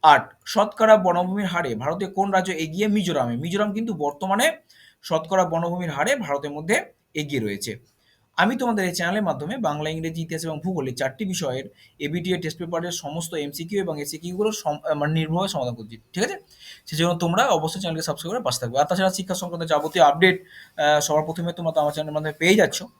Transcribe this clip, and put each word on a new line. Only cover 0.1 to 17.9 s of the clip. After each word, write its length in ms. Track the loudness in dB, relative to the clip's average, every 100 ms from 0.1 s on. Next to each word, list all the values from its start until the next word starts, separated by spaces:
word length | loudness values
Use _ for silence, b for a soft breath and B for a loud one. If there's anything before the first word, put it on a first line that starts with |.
| 8 6 -16
শতকরা 520 | -4 0 0 4 8 8
বনভূমির 500 | 8 2 0 0 -2
হারে 280 | -2 -2
ভারতে 320 | -2 -2 -2 -4
কোন 240 | -2 2
রাজ্য 220 | 2 2
এগিয়ে? 340 | -2 -4 0 2
মিজোরামে। 500 | 2 2 0 0 -2
মিজোরাম 360 | -2 0 0
কিন্তু 220 | -2 -4
বর্তমানে 580 | -2 -2 -2 -2 2 2 0 _ b b b
শতকরা 420 | -2 -2 2 2
বনভূমির 460 | 2 0 -2 -2 -4
হারে 260 | -2 0 0
ভারতের 340 | 0 -4 -4
মধ্যে 340 | -8 0 -2 -2 _ _
এগিয়ে 260 | -8 -4 -2
রয়েছে। 380 | -2 -4 -8 -10 _ _ _ _ _ 0
আমি 160 | 2 2
তোমাদের 260 | 0 0
এই 100 | 0
চ্যানেলের 300 | 0 -2 0
মাধ্যমে 300 | 0 -2 -4 -2
বাংলা, 300 | -2 -2 -4
ইংরেজি, 300 | -4 -6 -6
ইতিহাস 200 | -6 -6
এবং 120 | -6 -6
ভূগোল 240 | -4 -4 -4
এই 80 |
চারটি 300 | -4 -4 -4
বিষয়ের 420 | -4 -2 -2 -4 -8 b b b
এবিটিএ 360 | -4 -4 -2 -2
টেস্ট 200 | -4 -8
পেপারের 340 | -6 -4 -4
সমস্ত 400 | -8 -8 -8 -6
এমসিকিউ 440 | -6 -6 -8 -6 -4
এবং 140 | -2 -4
এসএকিউ 320 | -6 -8 -8 -2
গুলো 140 | -2
সম-, 300 | -2 -4 -4
আহ, 120 | -4
মানে 180 | -2 0
নির্ভুলভাবে 360 | 0 0 0 -2
সমাধান 220 | -2 -4
করছি, 220 | -6 -12 -16 _
ঠিক 120 | -4
আছে? 120 | -4 -4 _ B B B -10
সেজন্য 260 | 0 0 2
তোমরা 240 | 0 2 4
অবশ্যই 320 | 4 2 -4
চ্যানেলকে 220 | -4